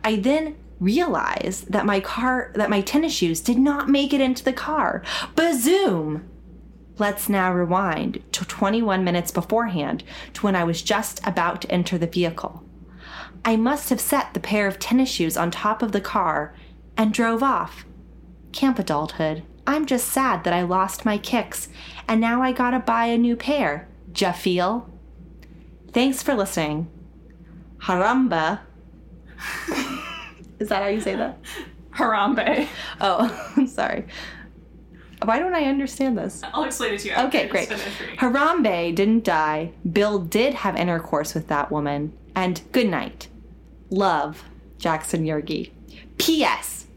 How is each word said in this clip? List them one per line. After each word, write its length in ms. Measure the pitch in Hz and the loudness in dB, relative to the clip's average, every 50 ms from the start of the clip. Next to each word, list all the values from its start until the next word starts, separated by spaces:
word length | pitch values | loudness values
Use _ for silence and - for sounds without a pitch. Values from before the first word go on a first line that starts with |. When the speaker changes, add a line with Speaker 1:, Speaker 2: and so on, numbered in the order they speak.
| - | 0
Speaker 1:
I 120 | 220 220 | 0 0
then 400 | 202 196 262 285 311 320 311 302 - - - - - | 2 2 2 2 2 0 -2 -8 -12 -18 -20 -8 0
realized 920 | 180 190 220 320 349 320 190 147 - - - - - - 190 - - - | 0 2 2 2 2 2 0 0 0 -2 -2 -2 -2 -4 -6 -6 -6 -2
that 140 | 185 208 - | -2 0 2
my 140 | 208 202 196 | 2 2 2
car, 520 | 196 - - 226 240 254 254 254 - - - | 0 -2 -4 0 0 2 2 0 -2 -2 -2
that 160 | 208 208 - | -2 0 2
my 100 | 208 202 | 2 0
tennis 320 | 196 - - 294 320 320 - | 0 2 0 2 2 2 0
shoes 260 | - 185 165 165 160 | 0 0 0 0 0
did 180 | - - 240 240 | 0 2 4 4
not 280 | 269 294 285 285 277 233 | 4 4 4 2 2 4
make 220 | 277 277 285 277 | 4 4 4 2
it 80 | 285 269 | 2 2
into 220 | 269 254 254 - - | 2 2 0 0 -2
the 100 | 262 254 | -2 -2
car. 500 | - - 302 311 302 214 - - - - - - - - - - | -2 -4 -2 0 0 2 0 0 -2 -6 -6 -6 -6 -8 -2 0
Bazoom! 880 | - 330 339 311 247 226 294 359 392 392 277 190 165 151 156 151 165 185 - - - - - - - - - - - - - - | 2 4 4 2 4 4 4 6 6 6 4 2 2 0 -2 -4 -6 -8 -12 -20 -20 -20 -20 -20 -20 -20 -20 -20 -20 -20 -20 -4
Let's 320 | - 208 208 202 202 - - | 0 0 0 0 -2 -2 0
now 240 | 202 196 185 185 180 | 2 4 4 4 2
rewind 720 | 180 180 165 180 185 202 180 156 - - - - - - - | 2 2 2 2 2 2 2 0 0 -2 -4 -4 -6 -8 -8
to 120 | - - 180 | -6 -6 -6
twenty-one 580 | - - - 202 196 214 233 233 208 190 190 185 | -8 -2 0 2 2 2 2 2 2 2 2 2
minutes 260 | 175 170 175 175 - | 2 2 0 -2 0
beforehand 760 | - 180 170 - 214 226 233 220 180 160 143 151 165 160 - - - - - - - | -4 -4 0 2 2 2 2 0 -2 -2 -2 -2 -4 -6 -8 -14 -16 -16 -16 -14 -8
to 80 | - | -2
when 140 | - 202 190 | 0 2 2
I 80 | 180 170 | 2 2
was 180 | 170 165 170 | 0 0 -2
just 400 | - - 208 208 220 - - - - | 0 0 0 0 0 -4 -8 -4 -4
about 360 | 202 180 180 170 175 - - | -2 0 0 0 0 -2 -4
to 100 | - - | -4 0
enter 280 | - 180 175 - 185 170 | 0 0 2 0 0 -2
the 80 | 170 | -2
vehicle. 560 | 165 - 180 175 165 165 - - - - - - - - - - - - - - - - - - - - - - | -2 0 0 0 0 -2 -4 -10 -10 -12 -14 -20 -20 -20 -20 -20 -20 -20 -20 -18 -18 -16 -16 -16 -16 -16 -4 0
I 100 | 233 226 | 0 2
must 340 | 220 226 254 294 285 - - | 2 2 2 0 0 0 -2
have 120 | 254 202 | -2 -2
set 320 | - - 285 277 - - - | 0 0 0 0 0 -2 -6
the 60 | 185 | -8
pair 280 | - - 208 208 202 | -4 0 0 2 2
of 100 | 196 190 - | 0 -2 -4
tennis 300 | - - 226 254 262 254 | -2 2 2 2 2 2
shoes 260 | - - 170 160 160 | 0 0 0 0 2
on 120 | - 170 175 | 0 0 -2
top 300 | 170 - - - 165 214 | -2 -2 -2 -2 0 0
of 100 | 240 214 196 | -2 0 0
the 80 | 202 | -2
car 520 | 202 - - 214 180 165 156 147 151 - - - - - - - - - - | -2 0 0 0 2 2 0 0 -2 -4 -10 -18 -20 -20 -20 -20 -20 -8 0
and 160 | - 220 214 208 | 2 2 2 4
drove 280 | - 233 226 226 226 269 | 2 2 2 2 2 2
off. 420 | 277 240 175 170 - - - - - - - - - - - - - - - - - | 2 2 0 -2 -4 -8 -16 -20 -20 -20 -20 -20 -20 -20 -20 -20 -20 -20 -20 -20 -12
Camp 260 | - - 277 269 247 - | -2 2 2 2 2 2
adulthood. 640 | 185 - 156 147 156 156 - - 160 156 151 160 - - - - - | 0 0 0 0 -2 -4 -2 -2 -2 0 -2 -4 -10 -16 -20 -4 -2
I'm 200 | - 277 311 311 | 0 0 0 2
just 240 | 269 262 247 - - | 0 0 0 0 0
sad 340 | - 269 269 254 202 165 - | 0 2 2 2 0 0 2
that 100 | 180 175 | 2 2
I 80 | 180 180 | 2 2
lost 420 | 170 180 190 190 196 - - - | 2 2 2 2 0 -2 -2 -2
my 120 | 220 208 208 | 0 0 0
kicks, 500 | - - - 233 - - - - - - - - - - - - - | -2 0 -2 -2 -2 -2 -8 -12 -12 -12 -16 -18 -18 -16 -16 -12 -4
and 120 | - 226 220 | 0 2 4
now 220 | 226 226 233 247 | 4 4 2 2
I 100 | 262 262 | 2 2
gotta 280 | 254 254 247 247 254 262 | 2 2 0 2 2 0
buy 260 | 254 240 226 233 233 | 0 2 2 2 2
a 120 | 233 233 | 2 4
new 180 | 233 240 240 233 | 4 4 2 2
pair. 520 | 233 - - 302 285 220 151 147 175 - - - - - - 165 | 0 0 0 0 2 2 0 -2 -4 -8 -14 -20 -20 -20 -10 -4
Ja 160 | - 202 180 175 | 0 0 0 0
feel? 560 | - - 185 175 180 175 185 220 240 - - - - - - - - - - - - - - - - - - - - - - | 0 0 2 2 2 2 0 0 -2 -6 -10 -20 -20 -20 -20 -20 -20 -20 -20 -20 -20 -20 -20 -20 -20 -20 -20 -20 -20 -20 -2
Thanks 300 | - 240 254 277 262 - | 0 2 2 2 2 0
for 140 | - - 277 | 0 0 0
listening. 520 | 214 190 - - 170 156 151 151 156 165 165 - - - - - - - - - - - - - - - - - - - | 0 0 -2 0 -2 -2 -2 -2 -4 -6 -8 -10 -20 -20 -20 -20 -20 -20 -20 -20 -20 -20 -20 -20 -20 -20 -20 -20 -8 -2
Haramba. 760 | - 185 180 190 220 247 262 262 233 175 160 156 160 202 - - | 0 2 4 4 4 4 4 4 4 2 2 2 0 0 -4 -8
<laughs> 1900 | - - - - - - - - - - - - - - - - - - - - - - 269 262 - - - - - - - - - - - - - - - | -18 -20 -20 -20 -20 -20 -20 -20 -20 -20 -20 -20 -20 -16 -12 -10 -10 -8 -8 -6 -6 -4 -4 -4 -6 -8 -10 -10 -12 -12 -14 -14 -16 -18 -20 -20 -20 -8 -8
Is 100 | 208 208 | -2 -2
that 140 | 208 196 202 | 0 0 0
how 60 | 202 | 0
you 120 | 208 220 | -2 -2
say 140 | - 196 190 | -2 -4 -2
that? 240 | - - - - - - - - - - - - - - - - | -2 -4 -6 -6 -12 -16 -16 -14 -14 -14 -16 -18 -20 -20 -14 -4
Speaker 2:
Harambe. 760 | - 311 226 220 202 202 269 262 220 180 190 - 170 302 - - - - - - - | -2 0 0 2 2 2 2 2 2 2 2 2 0 0 -4 -6 -12 -12 -12 -4 0
Speaker 1:
Oh, 520 | 202 196 180 - 240 233 - - - - - | 0 2 4 2 2 0 0 -6 -12 0 2
<laughs> 40 | |
I'm 100 | 269 269 | 2 2
sorry. 380 | 247 - - 82 - - - - - - - - - - - - - - - - - - - - - - - - - - - - | 2 0 -2 -2 -2 -2 -4 -8 -10 -14 -14 -14 -14 -16 -16 -20 -20 -20 -20 -20 -20 -20 -20 -20 -20 -20 -20 -20 -20 -10 -4 0
Why 160 | 214 226 269 | 0 0 0
don't 140 | 349 370 359 | 0 0 0
I 80 | 330 294 | 0 0
understand 520 | 269 277 277 277 262 - - 269 262 240 | 0 0 0 -2 -4 -2 -2 -2 0 0
this? 240 | 190 - 196 - - - - - | -2 -4 -6 -8 -10 -12 -8 -4
Speaker 2:
I'll 100 | 302 311 | -4 -4
explain 280 | - - - 480 415 403 | -4 -4 -4 -4 -4 -4
it 40 | - | -4
to 60 | - | -6
you 60 | - - | -2 0
after 140 | 240 254 - - | 0 0 2 2
Speaker 1:
Okay, 80 | 247 - | 0 0
Speaker 2:
you 40 | - | 0
Speaker 1:
great. 160 | - 185 160 - | 0 -2 0 -2
Speaker 2:
finish 300 | 214 202 - 196 - - | -6 -6 -6 -8 -8 -10
reading. 180 | - - - | -12 -12 -2
Speaker 1:
Harambe 760 | - 254 247 233 277 294 320 359 349 240 220 180 170 170 170 165 | 0 0 2 4 4 4 4 4 4 4 2 2 2 0 0 2
didn't 300 | 180 196 214 226 226 220 | 4 4 6 4 4 4
die. 480 | 196 170 156 156 151 156 156 165 170 - - - 180 | 4 2 4 2 2 0 -2 -4 -6 -8 -6 -6 0
Bill 280 | 165 202 202 208 208 196 | 2 2 2 2 2 0
did 340 | 170 165 - 214 240 285 262 | -2 0 2 2 2 2 0
have 200 | - - 196 - | 0 -2 -2 0
intercourse 580 | - 175 180 170 165 165 - - 147 156 - - | 0 0 0 0 -2 -2 -2 -2 -2 -2 -2 -4
with 140 | 160 160 | -6 -4
that 240 | - 151 147 - - | -2 0 0 0 0
woman. 420 | 147 151 147 143 143 143 151 151 - - - - - | -2 -2 0 0 -2 -2 -4 -6 -8 -14 -20 -6 -2
And 260 | 190 185 180 175 165 - - | 0 0 0 -2 -4 -8 -2
good 160 | - 254 240 202 | 0 2 2 2
night. 380 | 170 131 - - - - - - - - - - - - - - - - - - | 0 -2 -4 -6 -10 -16 -18 -20 -20 -20 -20 -20 -20 -20 -20 -20 -20 -20 -10 -4
Love, 540 | 190 190 196 190 165 147 143 151 156 - - - - - - - - | 0 2 4 4 4 2 0 -4 -6 -12 -18 -20 -20 -20 -20 -20 -18
Jackson 480 | - - 170 160 156 - - - 165 160 | -4 -2 -2 -2 -2 -2 -4 -2 -2 0
Yergi. 460 | 156 156 151 156 160 160 - - - - - - - - - - - - | 0 -2 -2 -2 -4 -4 -6 -6 -8 -14 -20 -20 -20 -20 -20 -20 -14 -6
P 260 | - - - 320 311 247 | -2 2 2 4 4 2
S. 420 | 160 - - - - - - - - - | 2 0 -2 -6 -10 -12 -12 -16 -18 -20